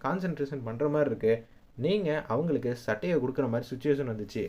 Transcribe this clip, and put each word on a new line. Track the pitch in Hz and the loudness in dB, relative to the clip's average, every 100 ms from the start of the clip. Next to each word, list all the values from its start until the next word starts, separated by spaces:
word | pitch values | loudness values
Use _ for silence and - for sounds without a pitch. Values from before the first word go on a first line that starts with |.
கான்சென்ட்ரேஷன் | 131 175 180 151 139 139 | -2 -2 -2 -2 -4 -4
பண்ற | 117 113 147 | -6 -2 2
மாதிரி | 151 143 | 2 2
இருக்கு. | 110 110 113 - - - - | 2 2 2 0 -20 -18 -4
நீங்க | 135 208 180 151 - | 0 2 2 0 0
அவங்களுக்கு | 117 165 135 120 120 | 0 2 0 0 -2
சட்டையை | - 107 180 165 | -2 -2 0 2
கொடுக்குற | 123 135 131 | 2 0 0
மாதிரி | 117 113 | 0 -2
சுச்சுவேஷன் | 127 147 139 131 | -2 0 0 0
வந்துச்சு. | 110 101 110 | -4 -6 -6